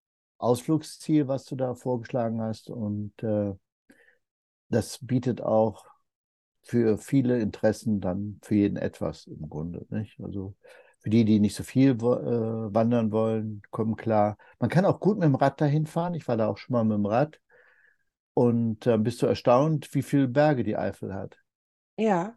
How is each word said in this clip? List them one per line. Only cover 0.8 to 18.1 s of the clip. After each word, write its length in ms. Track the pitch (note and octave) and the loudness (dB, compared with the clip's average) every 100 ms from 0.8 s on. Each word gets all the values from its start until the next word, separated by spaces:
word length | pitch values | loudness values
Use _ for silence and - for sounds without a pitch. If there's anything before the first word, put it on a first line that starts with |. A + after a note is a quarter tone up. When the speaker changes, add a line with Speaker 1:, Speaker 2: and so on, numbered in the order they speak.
| D3+ - - D#3 C3 | -2 -10 0 2 2
Speaker 1:
was 160 | C3+ - | -2 -6
du 100 | C3 | -6
da 180 | B2+ | -6
vorgeschlagen 680 | B2 B2+ B2 A2+ C3 A#2 A2+ | -4 -4 -4 -4 -4 -2 -2
hast. 280 | A2 A2 - | -6 -8 -10
Und, 420 | - G#2 G#2 G#2 - | -8 -6 -6 -8 -8
äh, 320 | A2 G#2 G2+ F#2+ _ _ _ _ _ _ _ _ _ _ _ | -4 -2 -2 -6 _ _ _ _ _ _ _ _ _ _ _
das 300 | A2+ - - | -2 -2 -8
bietet 380 | A#2 B2 B2+ G#2+ | -4 -2 -2 -2
auch 420 | - A2 A2 G#2+ - _ _ _ _ _ _ _ | 0 2 2 0 -14 _ _ _ _ _ _ _
für 360 | - A#2+ A2+ G2+ | -4 0 2 0
viele 400 | - C#3 B2 B2 | 0 0 2 0
Interessen 600 | G#2+ - A2 G#2 A2+ G2+ | -2 0 0 0 -2 -2
dann 400 | F#2 F#2 G#2 G#2 | -2 -4 -6 -10
für 120 | - G#2 | -2 2
jeden 200 | G2+ F#2 | 2 0
etwas 500 | F2+ - E2 D#2 - | -6 -6 -8 -8 -14
im 220 | - D2+ | -14 -12
Grunde, 380 | D2+ E2 F2 - | -8 -8 -10 -8
nicht? 300 | A2 G#2+ - | -8 -8 -10
Also 340 | F#2 G2 F#2+ - - - _ _ | -10 -8 -10 -12 -20 -20 _ _
für 100 | - | 0
die, 140 | A2 | 4
die 160 | G#2+ G#2+ | 6 4
nicht 140 | G2+ - | 4 0
so 60 | |
viel 360 | - B2+ C3+ A#2+ | -4 2 4 4
wo-, 140 | A#2 B2+ | 2 0
äh, 580 | C#3 A#2 A2+ A2+ A2+ | 0 -2 -2 -4 -2
wandern 380 | G#2 A2+ A#2+ A2 | 0 2 2 2
wollen, 500 | G#2+ A2 A2 A2 G#2 - | 2 0 0 -4 -10 -10
kommen 260 | - A2+ G#2+ | -4 -4 -4
klar. 400 | - G#2+ G#2 G#2 - - | 0 2 2 0 -12 -6
Man 120 | A#2+ | 0
kann 140 | D3+ F#3+ | 2 2
auch 140 | - | 2
gut 180 | F#3 G#3+ | 0 2
mit 60 | D#3+ | 2
dem 80 | C3 | 2
Rad 240 | C#3 - | 2 2
dahin 260 | D3+ D3 D3+ | 0 0 -2
fahren. 280 | E3+ F3 | -4 -4
Ich 140 | E3+ - | -6 -4
war 80 | A2+ | -2
da 120 | G#2+ | -2
auch 100 | G#2+ | -4
schon 160 | - | -4
mal 100 | A#2+ | 0
mit 120 | A2 G#2 | 0 0
dem 80 | G2+ | 0
Rad 340 | A2+ D3+ - _ _ _ _ _ _ _ | 0 0 -4 _ _ _ _ _ _ _